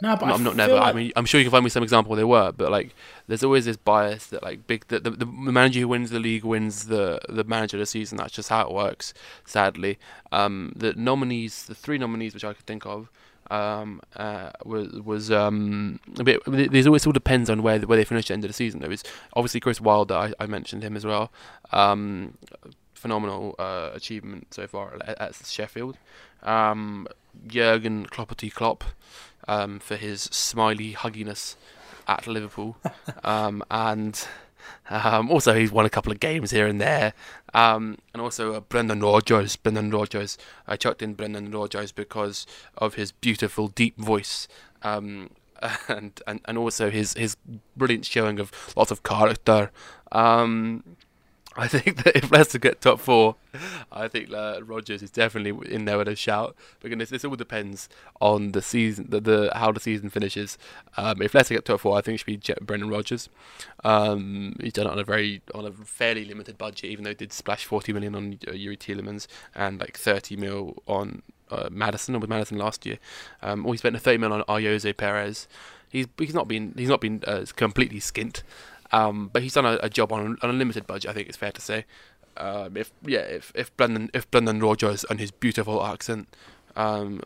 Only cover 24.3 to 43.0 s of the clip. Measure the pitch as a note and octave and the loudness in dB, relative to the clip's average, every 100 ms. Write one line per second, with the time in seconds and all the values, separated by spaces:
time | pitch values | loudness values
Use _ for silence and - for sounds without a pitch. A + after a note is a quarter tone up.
24.3 | G2 - - G2 G2+ G2 - - G#2+ G#2 | -16 -16 -14 -12 -10 -12 -12 -12 -10 -10
25.3 | - - - G#2+ - B2+ C3 _ - - | -12 -12 -8 -8 -8 -12 -12 _ -20 -20
26.3 | _ - A2 G#2+ G#2+ G#2 G#2 F#2+ - _ | _ 0 2 2 0 -6 -10 -12 -18 _
27.3 | - A2 A#2+ A#2 A2+ A2 G#2+ G2+ - A2 | -20 -6 2 4 4 2 -4 -6 -10 -10
28.3 | A#2+ G#2+ - A#2 - - - - - - | -10 -10 -2 -2 0 -6 -10 -16 -20 -20
29.3 | _ - G#2 G2+ G2+ - G#2 G#2 G2+ - | _ -4 -2 -4 -8 -10 -8 -8 -8 -6
30.3 | - - A#2 A2 G#2+ G#2+ G#2 A#2 G#2+ G#2 | -4 -4 2 2 2 -6 -8 -8 -8 -10
31.3 | G#2 - - - - - - - - A2+ | -10 -12 -14 -20 -20 -20 -12 -4 -4 -2
32.3 | A2 G#2+ - G#2+ A#2 D3 - - - - | -6 -8 -10 -10 -8 -12 -12 -16 -8 -2
33.3 | G#2+ G#2+ G#2 - A2 A2 A2 G#2+ G#2 - | 0 0 -4 -6 -2 -2 -2 -4 -6 -10
34.3 | - - _ - - - G#2+ A2 A2 A#2 | -14 -20 _ -20 -20 -8 -2 2 2 4
35.3 | D#3+ B2+ A2+ A2 A2 G#2+ - A2 G#2 D#3 | 4 6 6 6 6 4 4 -2 -2 -2
36.3 | D#3+ G#2+ A#2+ G#2+ G#2 G#2 D3+ G#2+ - - | -2 0 2 2 2 2 2 0 -2 -18
37.3 | - _ A2+ A#2 A2 A2 G#2+ _ A#2 A#2 | -20 _ 4 6 4 -2 -10 _ -8 -6
38.3 | - A2 A2 - A#2+ A2+ G#2 G#2 G#2 - | -4 -6 -6 -2 0 2 2 6 6 6
39.3 | A2+ F#2+ - A2 G#2+ G#2+ G#2+ G#2 G#2+ G2+ | 4 4 0 0 0 0 0 -2 -4 -8
40.3 | - - - - G#2 B2 - A2 G2+ G#2+ | -10 -16 -16 -8 -2 0 -2 -6 -8 -8
41.3 | G#2 G2+ G#2+ G2+ G2+ G#2 - G#2 A2 G#2 | -8 -8 -6 -6 -6 -8 -10 -10 -4 -4
42.3 | G2+ - - - - A2 G#2+ | -6 -12 -18 -14 -2 -2 -2